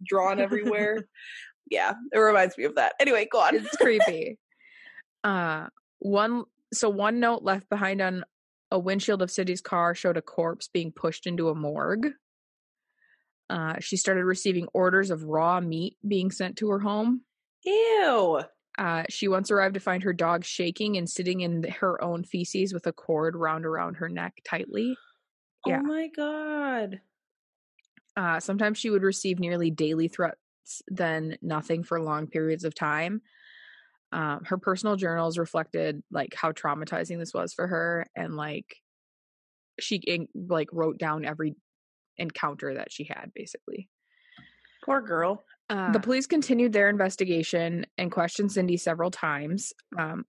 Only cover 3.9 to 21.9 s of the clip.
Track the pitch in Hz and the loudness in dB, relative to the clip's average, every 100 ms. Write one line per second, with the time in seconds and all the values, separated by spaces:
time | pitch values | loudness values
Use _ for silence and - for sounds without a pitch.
3.9 | 220 214 165 - 220 _ _ _ - - | 6 4 2 -6 -8 _ _ _ -20 -20
4.9 | - - _ 208 190 170 156 - - _ | -20 -20 _ 0 2 0 -2 -6 -14 _
5.9 | _ 202 202 220 240 - _ _ - 220 | _ 2 4 4 0 -4 _ _ 0 0
6.9 | 202 208 240 233 233 190 190 - 202 196 | 2 2 4 2 2 0 -2 -2 0 0
7.9 | 196 185 185 - _ _ _ _ 190 180 | 0 0 -2 -8 _ _ _ _ 0 2
8.9 | 196 - 202 185 - 185 180 - 180 170 | 0 2 2 2 0 -2 -4 -2 2 2
9.9 | 175 185 165 - - 165 - - 175 165 | 2 0 0 -2 -2 -2 -4 -4 -4 -4
10.9 | - 165 - 180 170 165 156 147 151 147 | -2 -4 -2 -4 0 0 0 -2 -2 0
11.9 | 208 285 - _ _ _ _ _ _ _ | 0 -2 -4 _ _ _ _ _ _ _
12.9 | _ _ _ _ _ - 175 160 165 - | _ _ _ _ _ -6 -4 -2 -4 -4
13.9 | 185 - 185 185 185 202 180 170 - 185 | -2 0 2 2 0 0 0 0 2 4
14.9 | 190 196 160 156 156 170 180 170 160 180 | 4 2 -2 -2 2 2 2 0 -2 -6
15.9 | - 202 196 185 - 185 - 214 202 208 | -6 -2 0 0 -2 -6 -2 -2 0 0
16.9 | 208 226 247 - _ _ _ 359 415 453 | 0 2 0 -4 _ _ _ 0 2 4
17.9 | 440 330 240 180 151 156 _ _ - 185 | 4 6 6 4 2 -2 _ _ -4 0
18.9 | 165 165 - 202 185 190 202 190 196 190 | 0 -2 -2 2 2 4 4 4 2 0
19.9 | 180 190 175 170 170 - - 175 180 214 | 0 0 2 2 2 -2 -4 -4 -2 -2
20.9 | 196 170 - 180 185 175 170 160 - 190 | 0 -2 -2 -2 0 0 -2 -4 0 0